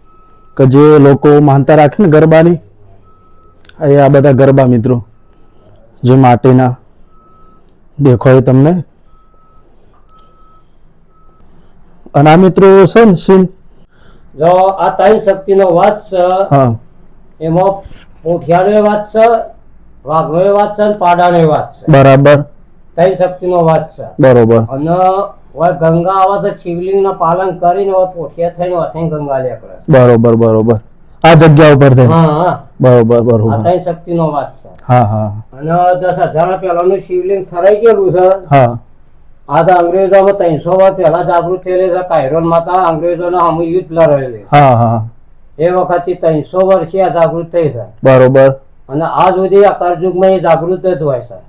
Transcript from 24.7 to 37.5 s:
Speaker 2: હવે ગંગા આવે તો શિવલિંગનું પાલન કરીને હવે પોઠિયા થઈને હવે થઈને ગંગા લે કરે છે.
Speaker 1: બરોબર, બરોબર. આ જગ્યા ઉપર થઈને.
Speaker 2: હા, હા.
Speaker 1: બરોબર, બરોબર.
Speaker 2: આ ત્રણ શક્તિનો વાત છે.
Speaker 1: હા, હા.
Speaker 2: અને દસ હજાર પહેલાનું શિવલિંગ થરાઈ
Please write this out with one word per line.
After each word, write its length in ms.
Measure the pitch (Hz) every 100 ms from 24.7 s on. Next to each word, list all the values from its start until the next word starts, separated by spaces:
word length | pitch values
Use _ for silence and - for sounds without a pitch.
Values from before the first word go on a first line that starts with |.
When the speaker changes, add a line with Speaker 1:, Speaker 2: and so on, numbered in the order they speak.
| 135 156 180 185 190 202 - - 131
Speaker 2:
હવે 180 | 170
ગંગા 380 | 165 160 165 175
આવે 400 | 196 190 202 202
તો 60 | -
શિવલિંગનું 600 | 180 170 185 196 190 185
પાલન 420 | 165 180 190 180
કરીને 320 | 175 190 196
હવે 240 | 185 185 175
પોઠિયા 340 | 151 - 170
થઈને 260 | 170 180 180
હવે 180 | 143
થઈને 160 | 160 165
ગંગા 280 | 151 147 135
લે 120 | 127
કરે 280 | 113 - -
છે. 140 | -
Speaker 1:
બરોબર, 440 | 135 123 117 117 113
બરોબર. 440 | 113 110 110 110 - _ - -
આ 100 | 160
જગ્યા 400 | 165 160 147 156
ઉપર 200 | 143 139
થઈને. 200 | 131 123
Speaker 2:
હા, 80 | 165
હા. 460 | 160 151 175 - - -
Speaker 1:
બરોબર, 400 | 127 123 113 120
બરોબર. 320 | 117 117 110
Speaker 2:
આ 80 | 110
ત્રણ 180 | 110 180
શક્તિનો 520 | 175 170 - 170 160
વાત 320 | 147 120 -
છે. 60 | - - -
Speaker 1:
હા, 160 | 127
હા. 380 | 107 107 107 104 -
Speaker 2:
અને 180 | 131 151 170 180 180
દસ 200 | 180 185
હજાર 380 | 165 147 175 185
પહેલાનું 440 | 185 175 180 190
શિવલિંગ 440 | - 180 180 196
થરાઈ 300 | 180